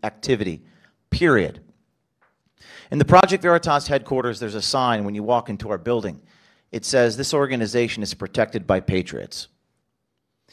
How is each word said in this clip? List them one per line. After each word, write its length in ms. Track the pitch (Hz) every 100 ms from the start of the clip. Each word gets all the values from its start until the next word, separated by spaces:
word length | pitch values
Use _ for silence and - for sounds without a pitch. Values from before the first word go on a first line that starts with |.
activity, 600 | 110 - - 120 95 80 - _ _ _ _
period. 520 | - 175 120 82 - - _ _ _ _ _ _ _ _ _ - - -
In 80 | 147
the 60 |
Project 380 | 143 180 190 190
Veritas 440 | 175 170 170 143 139
headquarters, 540 | 139 110 131 123 107
there's 140 | 113
a 80 | 107
sign 420 | - 135 127 113
when 100 | 101
you 80 | 104
walk 260 | 107 120 117
into 220 | 101 107
our 80 | 95
building. 420 | 85 120 101 73 - _ _ _ _
It 140 | 104
says, 320 | - 131 120 113
"This 160 | 139
organization 720 | 147 139 127 107 120 117 -
is 120 | 104
protected 520 | - 95 - 110 110 90
by 140 | 95
patriots," 680 | - 95 90 64 50 - - _ _ _ _ _ _ _ _ _ _